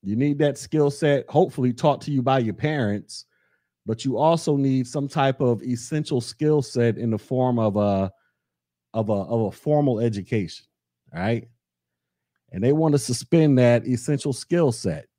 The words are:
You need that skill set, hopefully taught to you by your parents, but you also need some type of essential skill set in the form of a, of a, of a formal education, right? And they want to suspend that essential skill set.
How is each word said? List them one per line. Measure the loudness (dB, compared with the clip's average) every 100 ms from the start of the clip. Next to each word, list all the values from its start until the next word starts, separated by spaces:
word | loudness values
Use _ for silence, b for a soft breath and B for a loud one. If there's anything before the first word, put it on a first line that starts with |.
You | -4 -2
need | 0 2
that | 0 -2
skill | -4 0 0
set, | 2 2 2 2
hopefully | 0 0 0 -2
taught | 0 0 0
to | -2
you | -2
by | 2 2
your | 0
parents, | -2 -4 -2 -2 -2 -8 -20 -20 _ _ _ _ _ -8
but | -6 -4
you | 0
also | 2 2 0 0
need | 2 0 -2
some | -6 -6
type | 0 0 2
of | 0 0
essential | -2 -6 -4 -6 -2 -4
skill | -4 -4 0 2
set | 0 0 0 0
in | -2
the | -4
form | -4 -2 0 2
of | 0 2
a, | 0 0 -2 -6 _ _ _ _ _ _ _
of | -6 -2
a, |
of | -2 -2 -2 -2
a |
formal | -4 0 2 2 2
education, | 0 -2 -4 -4 -4 -10 _ _ _ _ _
right? | -6 -4 -4 -6 _ _ _ _ _ _ _ _ _ _
And | -2
they | 2
want | 2 4
to | 2
suspend | 0 -6 0 4 6 6
that | 6 4 2
essential | -4 -2 -4 -2
skill | -8 -2 0 2
set. | 0 -4 -6 -10